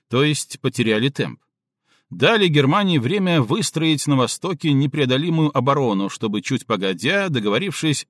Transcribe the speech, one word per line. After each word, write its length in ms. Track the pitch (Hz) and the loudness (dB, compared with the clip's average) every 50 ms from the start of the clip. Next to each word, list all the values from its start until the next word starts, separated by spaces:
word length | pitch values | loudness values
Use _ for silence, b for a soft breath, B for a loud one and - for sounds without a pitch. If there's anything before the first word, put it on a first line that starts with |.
| _ - | _ -2
то 140 | - 123 139 | 0 2 2
есть 380 | 151 151 - - - - - | 2 0 -2 -6 -10 -10 -6
потеряли 480 | - 135 - - 117 110 107 107 117 139 | -6 -4 -2 0 0 2 2 2 0 0
темп. 320 | 139 - 123 73 60 - _ _ _ _ _ _ _ _ _ _ _ _ _ - | -2 -4 -6 -6 -8 -12 _ _ _ _ _ _ _ _ _ _ _ _ _ -16
Дали 380 | - - - 175 233 220 202 | -6 0 2 2 4 4 4
Германии 520 | 175 147 147 139 135 156 202 202 190 175 147 | 2 4 4 4 4 4 2 2 2 2 2
время 440 | 110 127 185 208 190 185 170 160 127 | 0 0 0 0 0 2 2 2 2
выстроить 640 | 107 147 226 185 - - 160 160 160 156 139 - | 2 0 -2 -2 -2 -2 -2 0 0 0 0 0
на 80 | - 143 | 0 2
востоке 580 | 131 123 110 - - - 175 185 139 - 160 143 | 2 2 0 -2 -4 -6 -6 -6 -2 0 2 2
непреодолимую 840 | 135 143 143 - - 143 123 127 131 156 180 165 160 156 151 - | 2 2 0 0 0 0 0 0 0 0 0 0 2 0 0 0
оборону, 520 | 139 123 135 139 143 139 120 104 95 98 95 | 0 0 0 0 0 0 0 0 0 -2 -4
чтобы 320 | - - - 110 101 107 | -4 -4 -4 -4 -4 -4
чуть 240 | 95 - 135 123 - | -4 -2 -4 -4 -2
погодя, 640 | - 113 101 95 95 95 85 92 135 185 202 196 190 | -2 -4 -2 -2 -2 -2 -2 -2 -2 0 0 0 -2
договорившись, 760 | 151 123 104 104 101 120 190 202 143 - - 160 147 - - _ | -2 -2 0 0 0 0 -2 -4 -6 -4 -2 -2 -2 -2 -4 _